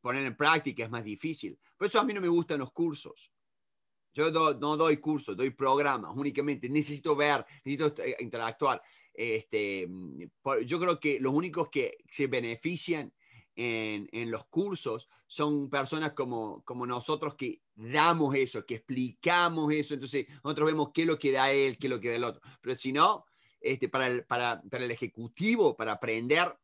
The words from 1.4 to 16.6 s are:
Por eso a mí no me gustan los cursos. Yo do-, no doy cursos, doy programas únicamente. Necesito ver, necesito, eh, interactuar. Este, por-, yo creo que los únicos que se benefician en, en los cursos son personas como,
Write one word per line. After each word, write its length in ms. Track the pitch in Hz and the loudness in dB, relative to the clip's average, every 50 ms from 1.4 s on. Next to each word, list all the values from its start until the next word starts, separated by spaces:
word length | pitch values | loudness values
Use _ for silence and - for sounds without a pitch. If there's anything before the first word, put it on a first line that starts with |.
| - 92 - _ _ _ _ | -10 -10 -12 _ _ _ _
Por 100 | _ 185 | _ -4
eso 120 | 208 - 214 | 2 2 2
a 40 | 214 | 2
mí 100 | 254 208 | 2 -2
no 80 | 202 | -2
me 60 | 185 | 0
gustan 320 | 170 170 170 165 - 165 143 | 2 2 2 2 2 -2 -4
los 120 | 131 123 | -4 -6
cursos. 600 | _ - 170 165 147 - - - - - - _ _ _ _ _ _ _ _ _ _ _ _ _ _ _ _ _ _ | _ -2 -2 -2 -2 -6 -12 -16 -18 -20 -20 _ _ _ _ _ _ _ _ _ _ _ _ _ _ _ _ _ _
Yo 180 | 143 151 165 | 0 0 2
do-, 240 | 156 160 160 156 139 | 4 4 4 4 2
no 200 | 120 139 147 151 | 2 0 -2 2
doy 220 | 151 160 160 151 | 4 4 4 4
cursos, 400 | 147 - 156 156 143 - - 98 | 4 2 -2 -2 -2 -2 -6 -2
doy 140 | 90 127 135 | -2 -2 -2
programas 640 | 120 - 135 135 131 139 147 143 135 123 95 80 104 | 0 0 2 4 4 4 4 2 0 0 -4 -8 -6
únicamente. 520 | 127 143 143 - 139 143 147 143 - 123 | -4 -4 -2 -2 0 0 0 -2 -2 -4
Necesito 480 | 123 139 151 147 143 147 139 - 165 147 | 0 0 0 0 0 -6 -6 0 0 2
ver, 300 | 139 147 147 143 127 107 - - - _ | 4 4 4 4 2 0 -6 -18 -12 _
necesito, 380 | 135 143 135 156 147 147 - | -6 -2 0 0 0 0 0
eh, 140 | 92 104 113 - | -4 -4 -4 -4
interactuar. 600 | 127 113 - 113 113 113 113 - 147 135 123 - - _ _ _ _ _ _ | -8 -8 -6 -4 -4 -4 -4 0 2 2 2 0 -4 _ _ _ _ _ _
Este, 760 | - 113 117 110 110 - _ - 107 104 101 98 95 90 87 92 92 92 80 65 69 85 - _ _ | -4 -2 0 0 -2 -2 _ -2 0 0 0 -2 -4 -4 -6 -8 -10 -12 -12 -12 -14 -16 -16 _ _
por-, 200 | _ 135 135 110 117 | _ -2 0 0 0
yo 160 | 123 156 170 | 0 -2 0
creo 200 | 175 180 170 - | 2 0 0 2
que 200 | - 151 143 120 | 2 0 0 2
los 140 | 131 131 135 | 0 2 2
únicos 360 | 151 180 185 151 175 160 - | 2 0 0 -2 -4 -4 -2
que 280 | - 143 123 - - - _ _ | 0 -2 -2 -2 -4 -10 _ _
se 160 | - - 143 | -4 -2 -2
benefician 880 | 131 123 127 120 117 117 - - 160 175 156 - - 165 156 135 - _ _ _ _ _ - _ _ _ | 0 0 -2 -2 -2 -6 -4 -4 -4 -4 -4 -2 -2 -2 -4 -4 -10 _ _ _ _ _ -20 _ _ _
en, 520 | - 120 120 113 113 110 107 107 104 101 - | -6 -4 -2 -2 -2 -2 -4 -4 -6 -8 -8
en 200 | - 113 117 117 | -8 -8 -6 -4
los 140 | 113 110 - | -6 -6 -8
cursos 640 | _ - 165 196 202 190 165 - 131 110 104 - _ _ _ _ | _ -2 -2 -2 -2 -4 -6 -6 -6 -6 -8 -10 _ _ _ _
son 420 | _ - - 147 151 147 143 143 131 | _ -4 -2 0 0 0 -2 -2 -2
personas 440 | 143 143 139 135 160 156 156 147 151 | -2 -2 -2 -2 -4 -4 -4 -4 -4
como, 500 | - 139 123 123 117 110 107 - - | -4 -4 -4 -4 -4 -6 -6 -10 -12